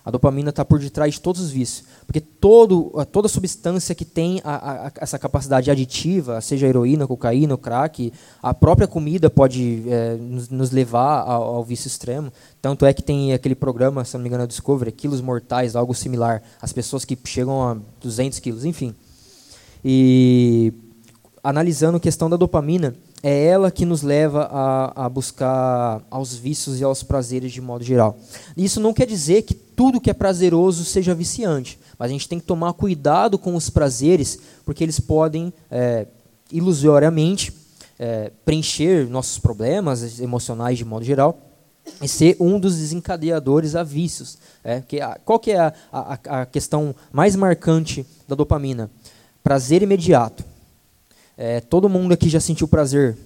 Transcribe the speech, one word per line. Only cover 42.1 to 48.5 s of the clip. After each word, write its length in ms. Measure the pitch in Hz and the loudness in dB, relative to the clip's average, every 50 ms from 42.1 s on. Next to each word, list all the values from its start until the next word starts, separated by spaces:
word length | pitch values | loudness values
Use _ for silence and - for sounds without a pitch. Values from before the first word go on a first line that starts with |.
| - - 151 175 180 - | 0 4 4 4 6 4
um 200 | 175 175 202 208 | 4 2 2 2
dos 180 | 185 196 175 160 | 2 0 0 -2
desencadeadores 960 | 156 151 165 175 - - 180 165 156 165 165 156 135 135 139 160 160 151 151 | -4 -6 -8 -8 -6 -6 -6 -4 -2 -2 -2 -2 0 2 2 2 2 0 -2
a 80 | 170 175 | -4 -4
vícios. 540 | 143 143 151 175 165 - - 123 - - _ _ _ _ _ - | -4 -4 -4 -4 -4 -6 -8 -14 -18 -20 _ _ _ _ _ -8
É, 180 | 117 120 131 | -6 -6 -6
que 180 | 127 - - 143 | -6 -8 -8 -8
a, 200 | 139 117 - - - | -6 -8 -10 -8 -2
qual 160 | - 226 226 | 0 0 0
que 120 | - 226 | 0 0
é 80 | 208 180 | 0 2
a, 140 | 165 156 156 - - _ | 2 0 0 -6 -16 _
a, 500 | - 131 - - 139 - - - 143 131 | -10 -10 -10 -8 -10 -12 -10 -8 -6 -6
a 40 | 127 - | -6 -4
questão 480 | - 143 - - 151 151 151 147 131 _ _ _ | -6 -6 -6 -2 -2 -2 -2 -2 -6 _ _ _
mais 240 | - 139 170 208 190 | 0 2 2 2 2
marcante 720 | 190 196 185 170 170 - 165 160 165 160 - - 143 131 - _ _ _ - | 2 2 2 2 2 2 2 2 2 0 -2 -8 -10 -10 -14 _ _ _ -8
da 80 | 139 | -4
dopamina? 540 | 143 147 - | -2 0 0